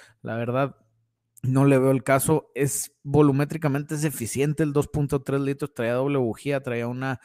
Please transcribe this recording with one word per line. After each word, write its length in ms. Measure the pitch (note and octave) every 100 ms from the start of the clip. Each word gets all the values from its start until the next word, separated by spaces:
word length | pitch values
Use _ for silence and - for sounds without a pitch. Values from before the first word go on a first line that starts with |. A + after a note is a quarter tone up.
| - _
La 140 | - A2+
verdad, 420 | A#2 B2 C3+ - _ _ _ _ _ -
no 240 | B2 C3 C#3
le 120 | C3+
veo 140 | C3
el 120 | C3+
caso. 460 | B2+ C3+ C#3+ D#3 - B2
Es 400 | C#3 - - _
volumétricamente, 920 | C#3+ D3 D3 C3+ D3 D#3+ D3+ C#3 D3 D3+
es 100 | D#3
eficiente 580 | C#3 A2+ A#2+ D3 D3
el 80 | D#3
dos 160 | C#3+ -
punto 340 | D#3 C#3+ C#3+
tres 200 | B2 C#3
litros. 320 | C#3 C#3 D3
Traía 220 | - A#2 B2
doble 240 | C#3 C#3+
bujía, 440 | A#2+ G#2 C#3+ C#3
traía 240 | C3 A#2 A#2
una, 320 | B2 C3 B2+